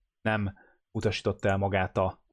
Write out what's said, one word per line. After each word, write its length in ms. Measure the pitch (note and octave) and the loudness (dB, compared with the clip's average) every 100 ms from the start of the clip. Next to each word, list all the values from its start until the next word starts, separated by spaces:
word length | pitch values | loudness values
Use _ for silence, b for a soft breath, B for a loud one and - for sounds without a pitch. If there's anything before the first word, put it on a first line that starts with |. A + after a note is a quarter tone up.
| _ _ | _ _
nem 320 | A2 G#2+ G3 b b b _ | -2 0 -2 b b b _
utasította 580 | A2+ G#2 - G#2+ F#2+ G#2 | -2 -2 -2 -2 0 0
el 80 | G2 | 2
magát 400 | G2 G2 F#2 - | 2 0 0 0
a, 240 | F#2 - _ | -2 -2 _